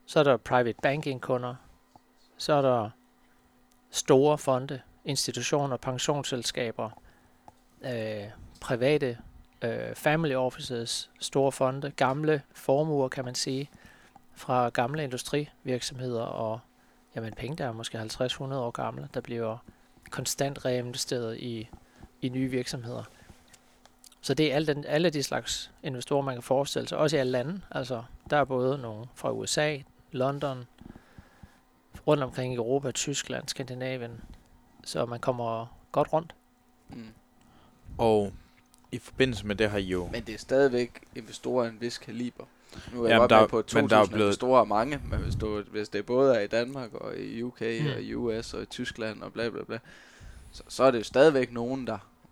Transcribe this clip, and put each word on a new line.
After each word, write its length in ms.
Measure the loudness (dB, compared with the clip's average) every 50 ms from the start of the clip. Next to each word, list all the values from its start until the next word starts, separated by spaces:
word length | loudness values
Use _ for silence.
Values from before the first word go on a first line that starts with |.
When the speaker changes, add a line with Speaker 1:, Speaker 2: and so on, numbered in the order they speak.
| _
Speaker 1:
Så 120 | 0 2 4
er 40 | 6
der 120 | 6 6
private 420 | 4 2 2 2 2 4 2 0 0 0
banking 380 | 0 0 0 -2 -4 -6 -4
kunder. 340 | -4 -2 -2 -2 -2 -6 -10 -12 -14 -20 -20 _ _ _ -20 -20 _ _ _ _ _ _ _
Så 160 | -8 -2 2 2
er 100 | 4 4
der 280 | 4 4 4 2 -2 -6 _ _ _ _ _ _ _ _ _ _ _ _ _ _ _ _ _ _ _
store 480 | -8 -2 2 6 6 6 6 6 4 2
fonde, 420 | 2 0 0 0 0 -4 -10 -12 -14 -18 -20 _ -8
institutioner, 720 | -4 -4 -2 -2 -2 -4 -4 -2 0 0 0 0 0 -2
pensionsselskaber, 1120 | -4 -4 -4 -4 -2 -2 -2 -2 -2 -2 -4 -4 -4 -4 -4 -4 -4 -4 -4 -4 -4 -6 -8 -8 -12 -20 -20 -20 _ _ _ _ _ _ -20 -20 _ _ _ _ _ -8
øh, 400 | -6 -6 -4 -4 -4 -6 -6 -8 -10 -14 -16 -18 -20 -18 -12
private, 580 | -6 -4 -2 2 4 4 4 4 2 0 -4 -6 -10 -18 -20 -20 -20 _ _ _ -6
øh, 320 | -4 -4 -4 -6 -6 -6
family 400 | 0 2 2 4 4 2 0 0
offices, 760 | 0 0 0 -2 -4 -8 -6 -6 -6 -4 -4 -6 -6 -6 -10 _ -10
store 320 | -8 -2 2 2 4 4 2
fonde, 380 | 2 2 0 0 -2 -6 -8
gamle 520 | 0 2 2 2 2 2 2 2 2 2 0 _ _
formuer, 560 | -4 0 2 4 4 4 2 2 2 0 0
kan 160 | -2 -4 -6
man 100 | -6 -4
sige, 360 | -4 -4 -2 -2 -4 -4 -8 -10 -18 -20 -20 -20 -20 -20 -20 -20 -20 -20 -20 -20
fra 340 | -10 -4 0 2 2 2 2
gamle 360 | 2 0 0 0 -2 -4 -4
industrivirksomheder 1160 | -4 -6 -8 -6 -2 -2 -2 -2 -4 -8 _ -6 -4 -4 -4 -4 -6 -8 -6 -6 -4 -4 -2 -4
og, 380 | -4 -4 -4 -4 -4 -4 -6 -8 _ _ _ _ _ _ _ _ _ -10
jamen, 200 | -10 -8 -8 -8
penge, 220 | -8 -8 -8 -6
der 100 | -4 -6
er 60 | -6 -6
måske 260 | -6 -8 -10 -8 -8
halvtreds, 360 | -8 -8 -4 -4 -2 -2 -4
hundrede 280 | -4 -6 -6 -4 -4 -4
år 80 | -4
gamle, 380 | -4 -4 -6 -6 -6 -8 -10 -10 -8
der 60 | -10
bliver 360 | -8 -6 -6 -4 -4 -4 -6 -6 -10 -18 -20 _ _ _ _ _ -18 -12
konstant 540 | -8 -6 -6 -4 -4 -2 -2 -2 -2 -4 -2
reinvesteret 760 | -2 0 0 -2 -4 -6 -6 -6 -4 -4 -4 -4 -4 -6 -6
i, 300 | -8 -8 -8 -8 -10 -12 -16 -20 -20 -20 _ -20 -20 -20 _ _ -6
i 60 | -4
nye 220 | -2 -2 -2 0
virksomheder. 520 | 0 -2 -2 -4 -6 -8 -8 -8 -8 -10 -10 -12 -16 -20 -20 -20 -20 -20 -20 _ -20 -20 _ _ _ _ -20 -20 _ _ -20 -20 -20 _
Så 140 | -4 -2 2
det 180 | 2 4 4 4
er 40 |
alle 180 | 2 2 2 0
den, 100 | -2 -2
alle 260 | 0 2 2 4 2
de 120 | 2 0 -2
slags 480 | -2 -2 -4 -4 -4 -6 -6 -8 -12 -16 _ -8
investorer, 400 | -8 -6 -6 -4 0 0 0 0
man 120 | 0 -4
kan 80 | -6 -2
forestille 460 | 2 2 2 2 0 -2 -4 -4 -4
sig, 100 | 0 2
også 180 | 2 4 4
i 40 | 2
alle 120 | 2 2 2
lande. 280 | 0 0 -2 -4 -8 -10 -8
Altså, 320 | -6 -6 -4 -4 -6 -6 -8 -10 -16 -20 -4 0
der 60 | 2
er 80 | 2 2
både 340 | 2 2 2 2 2 0 -2
nogle 280 | -4 -8 -10 -10 -12 -14 -12
fra 180 | -8 -6 -4 -4
U 140 | -4 -4
S 120 | -2 0 0
A, 200 | 0 0 -2 -4 -8 -14 _ _ _ _ -4
London, 520 | -2 0 0 0 -2 -4 -4 -4 -6 -10 -14 _ -20 -20 -20 -20 -20 -20 _ -20 -20 -20 -20 _ _ -20 -20 _ _ _ _ _ _ _ _ -20 -4 0
rundt 160 | 2 2 2 2
omkring 300 | -2 -4 -4 -6 -4 -2
i 40 |
Europa, 340 | -2 -2 0 0 0 0 -2
Tyskland, 580 | -4 -4 -4 -4 -4 -6 -6 -6 -6 -8 -6 -8
Skandinavien, 720 | -8 -8 -10 -10 -8 -8 -6 -6 -6 -6 -8 -10 -12 -14 -16 -18 -20 -20 -20 _ -20 -20 _ _ _ -18 -14
så 220 | -6 -4 -2 -2
man 140 | -2 -4 -4
kommer 560 | -2 -2 -2 0 -2 -4 -4 -4 -6 -10 -14 -20 -18 _ 0
godt 200 | 0 2 2 2
rundt. 220 | 0 -2 -2 -8 _ _ _ _ _ _ _ _ _ _ -18
Speaker 2:
Mm. 180 | -16 -16 -16 -16 -18 -20 _ _ _ _ -20 -20 -20 -20 -20 -20 _ _ -20 -14 -4 2
Speaker 3:
Og 340 | 4 6 6 6 4 2 -2 -10 -16 -20 _ _ _ _ _ -20 _ _ -10
i 60 | -10
forbindelse 480 | -10 -6 0 2 2 2 2 0 -4
med 100 | -2 0
det 140 | 2 2 2
har 80 | 2 0
I 40 | 0
jo 260 | 0 0 -2 -2 -2 -6
Speaker 2:
Men 100 | -6 -8
det 100 | -8 -10
er 40 | -10
stadigvæk 640 | -4 0 4 6 6 6 6 4 0 -2 -4 -10 -20 -16 -14
investorer 520 | -14 -14 -14 -14 -10 -6 -2 0 0 0
af 40 | 0
en 100 | -2 -6
vis 180 | -6 -6 -6 -8
kaliber. 460 | -10 -10 -8 -8 -6 -8 -8 -12 -16 -18 _ _ _ -20 -18 -16 -14 -10 -4
Nu 100 | 0 4
er 40 | 6
jeg 60 | 8
Speaker 3:
Jamen, 60 | 8
Speaker 2:
godt 100 | 8 10
Speaker 3:
der 100 | 10 10
Speaker 2:
med 80 | 10 8
på, 100 | 6 2
at 160 | 0 2 2
Speaker 3:
men 160 | 2 4 8
der 60 | 8
er 40 | 8
jo 40 | 8
Speaker 2:
to 20 |
tusind 80 | 6 6
Speaker 3:
blevet 140 | 4 4 4
Speaker 2:
investorer 320 | 2 2 2 4 6 6
er 40 | 6
mange, 360 | 6 4 0 0 0 -2 -4 -4
men 160 | -4 -4 -2
hvis 140 | -2 -2 -2
du, 280 | -2 -2 -2 -4 -4 -6
hvis 260 | -6 -6 -6 -6 -4
det 180 | -4 -6 -2
både 300 | 0 4 4 6 6 6
er 40 | 4
i 60 | 2
Danmark 480 | 0 0 0 0 -2 -4 -8 -10 -10 -10
og 220 | -10 -10 -8 -8
i 260 | -8 -8 -8 -8 -6 -6
U 80 | -8
K 100 | -6 -6
Speaker 1:
Mm. 260 | -4 -2 -2 0 0 -2 -2
Speaker 2:
og 60 | -4 -6
i 120 | -6 -4
U 280 | -4 -2 -2 -2 -2 -4
S 120 | -6 -8
og 80 | -10 -10
i 40 |
Tyskland 560 | -8 -8 -8 -8 -8 -6 -6 -6 -6 -6 -8 -10
og 100 | -10 -6
bla, 160 | -4 -4 -4
bla, 160 | -4 -6 -8
bla, 140 | -8 -8 -10 -10 -14 -20 -20 -20 -20 -20 -20 -20 -20 -20 -20 -20 -20 -18
så, 100 | -18 -16 -10
så 160 | 0 4 6
er 60 | 6
det 80 | 6 4
jo 60 | 0
stadigvæk 480 | 2 6 8 8 8 8 6 2 0 -2
nogen, 340 | -4 -4 -4 -4 -4 -4
der 120 | -6 -6 -8 -10 -14 _ _ _ _